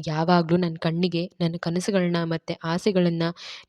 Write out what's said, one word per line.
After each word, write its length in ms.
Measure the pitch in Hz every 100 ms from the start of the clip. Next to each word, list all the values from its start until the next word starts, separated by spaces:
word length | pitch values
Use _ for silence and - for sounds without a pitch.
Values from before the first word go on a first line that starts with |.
| 156
ಯಾವಾಗ್ಲೂ 500 | 156 165 175 160 180
ನನ್ 200 | 170 165
ಕಣ್ಣಿಗೆ 480 | 165 165 180 170
ನನ್ನ 300 | 180 - 170 170
ಕನಸುಗಳನ್ನ 580 | 170 175 185 196 175 170
ಮತ್ತೆ 360 | 165 160 - 165
ಆಸೆಗಳನ್ನ 600 | 165 175 214 185 175 165 165 175 - -